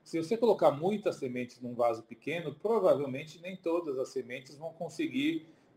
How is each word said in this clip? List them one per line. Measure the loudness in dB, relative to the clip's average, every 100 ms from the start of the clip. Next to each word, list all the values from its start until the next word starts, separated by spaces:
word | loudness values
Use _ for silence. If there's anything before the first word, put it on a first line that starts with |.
Se | -6 -4
você | -2 2
colocar | 4 6 6
muitas | 4 0 0 -2 -2
sementes | -4 -4 -6 -8
num | -8
vaso | 0 2 0
pequeno, | -6 -12 -6 -6 -6
provavelmente | -4 0 4 6 4 2 -6 -10 -14
nem | -12 -6
todas | -2 -2 -2 -4
as | -4
sementes | -6 -6 -10 -12 -14
vão | -14
conseguir | -10 -10 -4 -2 0 0 -2 -6 -20 _